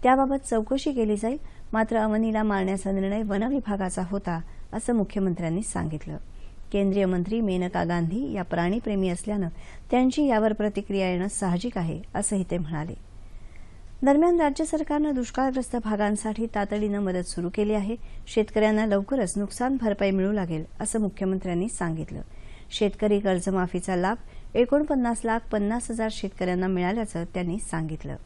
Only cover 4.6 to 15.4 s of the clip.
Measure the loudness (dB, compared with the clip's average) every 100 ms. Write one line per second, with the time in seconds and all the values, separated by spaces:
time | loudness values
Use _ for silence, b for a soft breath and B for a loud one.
4.6 | B -6 0 2 2 0 0 0 -2 -2
5.6 | -2 -4 -4 -4 -8 -10 -12 b b b
6.6 | -4 0 2 4 2 2 0 0 0 0
7.6 | 0 0 0 2 0 -2 -2 -4 -2 0
8.6 | 2 0 0 0 0 0 -2 -2 -2 -4
9.6 | B B 0 4 4 4 4 4 4 2
10.6 | 0 0 -2 0 2 2 0 0 0 2
11.6 | 0 -2 -2 -4 -4 -4 0 0 0 -2
12.6 | -2 -4 -4 -8 -14 -16 b b b b
13.6 | b b b 0 6 6 8 6 4 2
14.6 | 0 0 0 2 2 0 -2 0